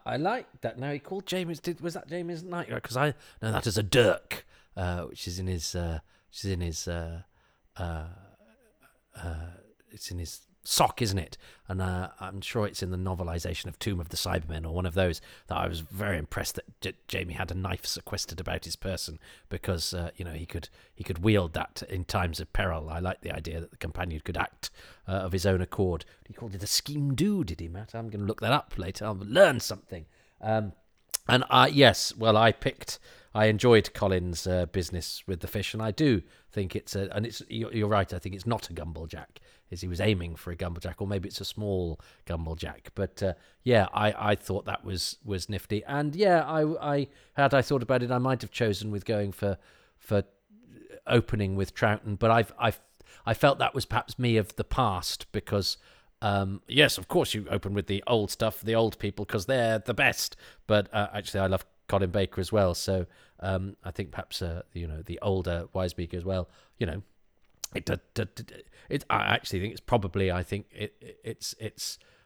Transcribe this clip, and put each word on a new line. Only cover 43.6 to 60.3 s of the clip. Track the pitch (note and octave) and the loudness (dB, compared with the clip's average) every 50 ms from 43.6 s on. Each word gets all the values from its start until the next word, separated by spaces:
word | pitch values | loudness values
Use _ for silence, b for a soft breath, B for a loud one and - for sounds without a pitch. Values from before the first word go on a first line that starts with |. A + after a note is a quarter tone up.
| _ | _
yeah, | B2+ A#2+ A2 F#2+ F#2 - | 4 6 6 6 4 2
I, | - G#2+ G#2+ G2+ - G2+ G#2 | 2 2 2 2 2 2 0
I | G#2 | 0
thought | - - - G2 G2 - | 0 0 -2 -4 -4 -2
that | G2 G2 - - | -4 -6 -6 -6
was, | G2 F#2+ F2+ - - - - - | -6 -4 -4 -4 -6 -8 -10 -8
was | A2 G2+ F#2 - - | -6 -6 -4 -4 -4
nifty. | G#2 F#2 - - G#2+ G#2 - | -6 -6 -4 -4 -4 -4 -2
And, | - C#3 C#3+ D3 D3+ C#3+ | -2 -2 -2 -2 -2 0
yeah, | F3 G#3 G3 F3 E3 D3 | 2 6 6 6 6 4
I, | C3+ D#3+ D#3 D3+ D3+ D#3+ - - D3 C#3+ | 4 2 2 2 2 0 -2 0 0 0
I, | C#3+ C#3 B B B B B B | 0 0 B B B B B B
had | - C#3 C3+ B2+ | 4 4 6 6
I | C3+ | 4
thought | A#2+ - D3 C3+ A#2+ | 4 4 2 0 2
about | - C3 B2+ | 2 2 2
it, | B2 A#2+ | 2 2
I | B2+ B2 | 2 2
might | B2 B2+ C3 A#2+ | 2 2 0 0
have | - G#2 | -2 -6
chosen | - - A#2+ A2 G2+ F#2+ G#2 G#2+ | -2 0 0 2 2 0 -2 -4
with | G#2 G2+ - | -6 -4 -2
going | - A2+ G#2 G#2 G2+ F#2 | 0 0 0 0 -2 -2
for, | - - G2+ G2 b b b b b b b b b | -2 -2 -2 -2 b b b b b b b b b
for | - - - G3+ G3 - _ _ _ _ G#3 G#3 - - - - - - - - - | -4 0 2 2 2 0 _ _ _ _ -20 -20 -20 -20 -20 -20 -20 -20 -20 -12 -2
opening | - - A#2+ A2 - - G#2+ G2+ F#2+ F#2+ G2 | 4 4 4 4 4 0 0 0 0 0 0
with | G2 - - | 0 -2 0
Troughton, | - - G#2+ G#2 G#2 - A2 G2+ F#2 | 2 4 4 4 2 0 -4 -2 2
but | A#2 A2+ | 4 6
I've, | A2+ A#2 A2+ - - - | 6 6 4 2 0 0
I've, | A#2+ A2+ - - - _ _ _ B B B B B | 0 0 0 -2 -8 _ _ _ B B B B B
I | A#2 A2+ | -2 2
felt | - - C#3+ C#3 - | 4 6 6 6 4
that | B2+ A#2+ - | 2 0 0
was | - - | -2 -4
perhaps | - - B2 - - - - | -2 -2 -2 -2 -2 -4 0
me | B2+ A#2+ A2+ A2 | 2 4 4 4
of | G2+ - - | 2 0 -2
the | - - | -6 -6
past, | - - - B2+ A2 F#2+ F2 F2 - - - - - - | -2 0 2 2 2 0 -2 -4 -4 -6 -6 -8 -8 -6
because, | - - - - G2+ F#2+ - - b b b b b b b _ _ | -6 -2 0 0 0 2 0 -2 b b b b b b b _ _
um, | - G#2 G2+ G2+ G2 F#2+ G2 F#2 - - | 0 0 2 2 2 0 -2 -6 -8 0
yes, | A2+ C3+ D3 B2+ - - | 4 6 6 6 4 0
of | F#2+ - | -4 0
course | - F3+ C#3 - - | 2 2 2 2 0
you | G#2+ G2 - | -4 -4 -2
open | G2+ G2 - G2+ G2+ | -4 -2 -2 -2 -2
with | G2+ G2 - | -2 -2 -2
the | G2+ G2 - - | -4 -4 0 2
old | B2 A2+ G#2 F#2+ | 2 2 2 0
stuff, | - - A#2 A2 G#2 - | -2 -2 -2 -2 -2 -2
the | - G#2+ A2+ | -4 0 2
old | A2+ A2+ A2 G2+ - | 4 2 2 0 -2
people, | - G2+ G2+ - G#2 | -4 -6 -4 -6 -6
'cause | - - A2 F2+ | -4 -4 -2 0
they're | - C3+ C3 A#2 A2+ A2 A2 | 0 2 2 4 2 2 0
the | - - A#2 | 0 -2 0
best. | - C#3+ B2+ - - - - | 4 4 4 4 2 -2 -6